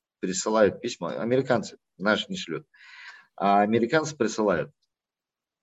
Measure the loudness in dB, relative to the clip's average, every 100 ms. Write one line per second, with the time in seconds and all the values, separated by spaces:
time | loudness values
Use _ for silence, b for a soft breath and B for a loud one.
0 | _ _ -6 -4 0 2 2 2 -8 -8
1 | -8 -6 -2 0 2 0 -2 -12 _ -4
2 | 0 0 -2 -8 -8 -8 -10 B B B
3 | B B B -2 4 4 4 2 2 2
4 | 0 -2 -2 0 0 0 -2 _ _ _
5 | _ _ _ _ _ _